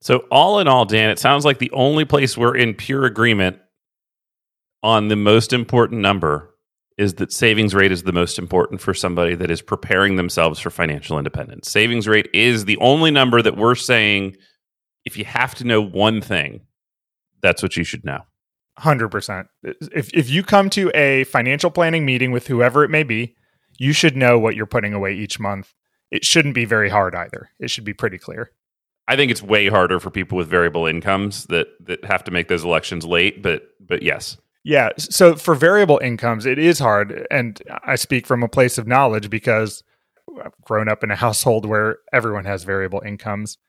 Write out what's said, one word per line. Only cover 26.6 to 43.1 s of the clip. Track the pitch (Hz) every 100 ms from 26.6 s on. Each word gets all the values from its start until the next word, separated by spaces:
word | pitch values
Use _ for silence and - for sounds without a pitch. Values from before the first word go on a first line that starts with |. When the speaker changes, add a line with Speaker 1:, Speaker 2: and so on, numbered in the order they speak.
Speaker 2:
very | 117 107 104
hard | 104 95
either. | 87 87 - - _
It | 123
should | -
be | 107
pretty | 101 113 92
clear. | - 92 117 _ _ _ _ _ -
Speaker 1:
I | 135
think | 139
it's | 117
way | 101 107 98
harder | 101 90 92
for | 92
people | 98 90 92
with | 80
variable | 87 85 80 82
incomes | 82 90 98 101 101 -
that, | 85 - _
that | 87 87
have | 95 95
to | -
make | 90 85
those | 87
elections | 82 80 - 90
late, | 82 85 95 101
but, | 98 87 - _
but | 95 90
yes. | 80 73 - - _ _
Speaker 2:
Yeah, | - 147 113 -
s-, | 151
so | - 180
for | 156 -
variable | 147 160 208 196 147
incomes, | 127 117 120 113 120
it | 131
is | 160 175
hard, | 131 104 104 - -
and | 143 120 104 - -
I | - 131
speak | - 131 -
from | 123
a | 117
place | - 127 -
of | 113
knowledge | 127 135 110 104
because | 107 - 110 110 - _ _ _ _ - 262
I've | - _
grown | _ 107 107
up | 107
in | 107
a | 101
household | 120 107 - 113 104
where | 107 107 110 _
everyone | 135 113 104
has | 95 98
variable | 85 98 95 98
incomes. | 107